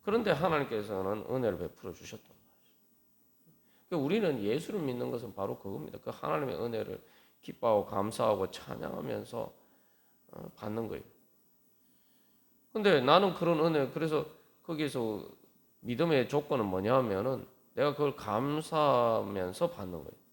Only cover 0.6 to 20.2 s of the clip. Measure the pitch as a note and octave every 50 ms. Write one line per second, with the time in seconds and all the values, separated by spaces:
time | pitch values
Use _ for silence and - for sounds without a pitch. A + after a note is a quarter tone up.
0.6 | C#3 - A2+ G#2+ G#2 A2 G#2 F#2+ F#2+ F#2+ G#2 G#2+ - - A#2+ C3 B2 G#2+ F#2 E2
1.6 | F2 - - - - G2+ - - - - - G#2+ _ _ - _ _ _ _ _
2.6 | _ _ _ _ _ _ _ _ _ _ _ _ _ _ _ _ _ - _ _
3.6 | _ _ _ _ _ _ F3+ E3 C3+ D3 F#3 A3+ G#3 E3 C#3 A#2 G2+ G2+ A#2 D#3
4.6 | E3 - - G3+ D#3 C3 B2 B2 B2 B2+ B2 A#2+ A#2+ A2 F#2 G2 G2 G#2 B2 -
5.6 | - G2 G2 - G#2 - - - - - - - - D3 D#3+ D#3 C#3+ B2+ F#2+ D2
6.6 | A2 A#2+ A2+ A2 G#2+ G2+ G#2 - - _ _ - _ _ _ _ - - - _
7.6 | - A#2 A2 G#2 G2 - G#2 G2 G2+ G#2+ A2 - A#2+ A2+ G#2+ F#2+ F#2+ F#2 - -
8.6 | - C3 - - - - - - - B2+ A2+ G#2+ G#2+ A#2+ A#2+ A#2 A2 - - _
9.6 | _ _ _ _ _ _ _ _ _ _ _ _ _ _ - - - - - -
10.6 | A2+ A2 G#2+ A2+ A2+ G2+ F#2 - - - _ _ _ _ _ _ _ _ _ _
11.6 | _ _ _ _ _ _ _ _ _ _ _ _ _ _ _ _ _ _ _ _
12.6 | _ _ _ A3 G#3 G3+ F3 C#3 B2 C3+ D#3 F#3 G3+ F#3+ D#3+ - E3+ E3 E3+ D3+
13.6 | D#3 E3+ D#3+ D3 C3+ C3 - D#3 D#3+ D#3+ D#3 D3 - - - - _ _ _ _
14.6 | _ - E3 D3+ D#3 C#3 - C3 A#2 A2 G#2+ F#2+ - - - _ - _ _ _
15.6 | _ _ _ _ - A#2 A#2+ A2+ E3 E3+ D#3 C3+ A#2+ - - D3 D3 - D#3+ B2+
16.6 | G#2+ G2 F#2 F#2 F#2+ G#2+ C3 C3+ B2+ A2 G2 F#2 A2 C3 C3+ A2+ - - - _
17.6 | _ _ _ - C3+ D3 C3+ C#3+ D3 C#3+ C#3 - - G#2+ G2+ A2 C3 C#3+ D3 D#3
18.6 | D#3+ - E3 D#3 D3+ C#3+ C3 B2 A#2+ A#2 A2+ A2 G#2 G#2 G2+ F#2+ F#2 F2+ F#2+ -
19.6 | F3 E3+ - - G2+ F2+ F2 D#2+ C#2 - - _